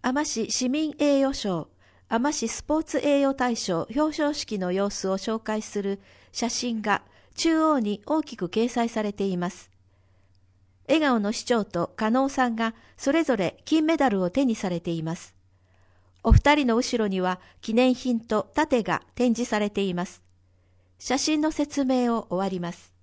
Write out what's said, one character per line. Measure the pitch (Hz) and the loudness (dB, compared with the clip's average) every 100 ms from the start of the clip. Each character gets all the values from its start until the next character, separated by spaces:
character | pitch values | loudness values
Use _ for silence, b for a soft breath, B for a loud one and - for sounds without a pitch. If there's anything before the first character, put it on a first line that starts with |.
海 | 247 262 302 | 0 -2 -2
士 | 220 214 | -4 -4
市 | - 254 | -2 -2
民 | 285 311 - | 0 -2 0
栄 | 294 277 | 2 4
誉 | 269 | 2
賞、 | 269 208 175 - b b b _ | 0 -4 -4 -6 b b b _
海 | 233 269 | -2 0
士 | 302 226 | -2 -4
ス | - | -6
ポ | - 302 | -2 -2
ー | |
ツ | 320 302 | 0 -2
栄 | 285 277 | 2 4
誉 | 277 | 2
大 | 269 247 233 | 0 -2 -2
賞 | - 165 - 226 | -2 -2 -2 0
表 | 311 | 0
彰 | 302 294 | 0 -2
式 | 294 - 208 | -2 -6 -6
の | 180 | -2
様 | 185 202 | -2 -2
子 | - 190 | -2 -4
を | 190 | -2
紹 | - 226 | -2 -6
介 | - 214 | -4 -6
す | - 208 | -4 -6
る | 196 196 b b b | -4 -6 b b b
写 | - 233 | -6 -4
真 | - 247 226 | -4 -4 -4
が | 208 202 - b b - | -2 -2 -4 b b -2
中 | 330 320 | 0 2
央 | 311 294 | 2 2
に | 208 208 - | 0 -4 -2
大 | 311 | -2
き | 311 240 | -2 -6
く | 175 | -4
掲 | - 240 | 0 0
載 | 240 233 | 0 -2
さ | 226 | -2
れ | 208 | -4
て | 202 196 | -2 -2
い | 180 | -2
ま | 175 | -4
す。 | - - _ _ _ _ _ _ _ _ _ _ _ - | -6 -20 _ _ _ _ _ _ _ _ _ _ _ 0
笑 | 320 | 2
顔 | 294 240 | 4 2
の | 202 | 0
市 | 226 - | -4 0
長 | 233 | 0
と | 202 175 170 - | 0 -4 -4 -2
加 | 220 | 0
納 | 247 269 | 2 0
さ | 269 247 | 0 0
ん | 226 | 0
が | 226 220 b - | -4 -6 b -6
そ | - | 0
れ | 311 | 2
ぞ | 311 226 | 2 0
れ | 175 - | 0 -4
金 | - 311 311 | 0 2 2
メ | 330 | 2
ダ | 269 | 2
ル | 202 | 2
を | 175 | 0
手 | 214 277 | 2 0
に | |
さ | 220 196 | 0 -2
れ | 170 | -4
て | 175 | -4
い | 165 | -4
ま | 160 170 | -4 -8
す。 | - _ _ _ _ _ _ _ _ _ | -12 _ _ _ _ _ _ _ _ _
お | - | 6
二 | 226 285 302 | 8 8 4
人 | 262 | 4
の | 226 | 2
後 | 254 240 214 | 0 0 0
ろ | |
に | 190 | 0
は | 180 180 b b | 0 -2 b b
記 | - | -2
念 | 226 254 | 2 4
品 | 247 254 233 | 2 0 -2
と | 226 214 - | 0 -2 0
盾 | - 302 254 | -2 2 0
が | 190 160 - - | 0 -4 -6 -2
展 | 247 | 0
示 | 226 247 | 0 0
さ | 214 | -2
れ | 208 | -2
て | 208 | -2
い | 196 | -2
ま | 175 185 | -2 -6
す。 | - _ _ _ _ _ _ _ _ | -10 _ _ _ _ _ _ _ _
写 | - 262 | -4 -2
真 | 311 311 | 0 0
の | 311 | 0
説 | 311 294 285 262 | 0 -2 0 0
明 | 262 240 | 2 2
を | 233 - | -2 -2
終 | 180 | -4
わ | 196 | -2
り | 185 | -4
ま | 170 | -6
す。 | 175 - _ | -10 -18 _